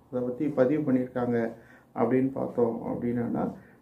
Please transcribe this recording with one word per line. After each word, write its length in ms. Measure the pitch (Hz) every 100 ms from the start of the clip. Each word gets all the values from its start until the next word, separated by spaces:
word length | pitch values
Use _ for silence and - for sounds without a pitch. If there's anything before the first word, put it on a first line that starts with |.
| -
அதை 100 | 127
பத்தி 260 | 123 127 147
பதிவு 440 | 139 151 151 147
பண்ணியிருக்காங்க 600 | 127 127 127 120 117 113 - - - _ -
அப்படின்னு 360 | 117 131 131
பார்த்தோம் 500 | 131 123 - 117 117 -
அப்படின்னா, 680 | - 120 120 117 120 185 - - -